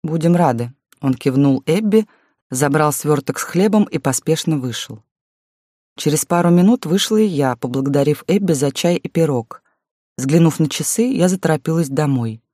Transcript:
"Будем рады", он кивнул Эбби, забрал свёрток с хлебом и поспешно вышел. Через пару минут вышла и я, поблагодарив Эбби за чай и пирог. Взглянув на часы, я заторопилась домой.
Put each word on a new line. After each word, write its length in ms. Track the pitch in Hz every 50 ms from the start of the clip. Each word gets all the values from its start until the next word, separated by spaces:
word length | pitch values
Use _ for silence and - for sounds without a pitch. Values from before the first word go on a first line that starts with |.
"Будем 320 | - 156 160 165 156 170 175
рады", 380 | 175 175 143 120 117 120 123 - _ _ _ _ _
он 140 | - 139 127
кивнул 480 | - - 143 127 135 143 139 135 - _
Эбби, 420 | - 160 202 220 208 202 220 214 _ _ _ _ _ _ _ _ _
забрал 420 | 131 127 151 143 139 156 151 151
свёрток 460 | 143 - - 147 151 139 - - 165 -
с 60 | -
хлебом 400 | - - 170 196 214 202 214 202
и 140 | - - 156
поспешно 600 | - 139 131 - _ - 160 - - 165 160 143
вышел. 460 | 127 123 110 - - - 113 107 _ _ _ _ _ _ _ _ _ _ _ _ _ _ _ _ _ _ _
Через 300 | - - 151 143 156 -
пару 240 | _ 175 175 175 175
минут 360 | 175 175 180 208 247 254 -
вышла 300 | 156 170 202 - - 220
и 100 | 214 220
я, 280 | 208 170 143 139 131 120
поблагодарив 680 | _ - 127 123 135 135 139 139 143 139 151 147 - -
Эбби 280 | - 185 208 196 180 160
за 180 | 131 147 139
чай 240 | - - - 170 175
и 120 | - - -
пирог. 540 | _ 170 165 151 139 120 113 _ - - _ _ _ _ _ _ _ _ _ _ _
Взглянув 440 | - 131 135 156 170 165 160 - -
на 80 | 160 143
часы, 340 | - - 156 - - -
я 260 | 233 247 269 - 175 180
заторопилась 600 | 185 185 - 160 160 147 _ - 160 165 165 135
домой. 540 | 135 143 151 143 135 123 117 113 110 113 _ _